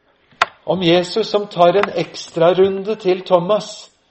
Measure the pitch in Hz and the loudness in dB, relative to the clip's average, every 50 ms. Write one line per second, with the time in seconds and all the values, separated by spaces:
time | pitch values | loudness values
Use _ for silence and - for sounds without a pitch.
0 | _ _ _ _ _ _ _ _ - - - _ _ - 156 185 185 165 170 180 | _ _ _ _ _ _ _ _ -8 -8 -8 _ _ -6 -4 -2 2 2 2 2
1 | 175 175 - 226 208 - - 208 208 202 - 175 175 175 175 202 202 196 - 190 | 0 0 -4 -4 -4 -2 -2 -4 -4 -4 0 2 4 4 4 2 0 0 -2 -4
2 | 160 - - - - - - 170 165 175 185 175 190 196 196 196 190 208 220 214 | -6 -6 -10 -16 -18 -12 -2 2 2 2 4 4 2 2 0 -2 -6 -6 -8 -4
3 | - 185 175 185 180 - 185 175 170 180 214 202 - - - - - - _ _ | -2 -2 -2 -2 0 0 0 0 2 0 -2 -2 -4 -6 -14 -20 -20 -20 _ _
4 | _ _ | _ _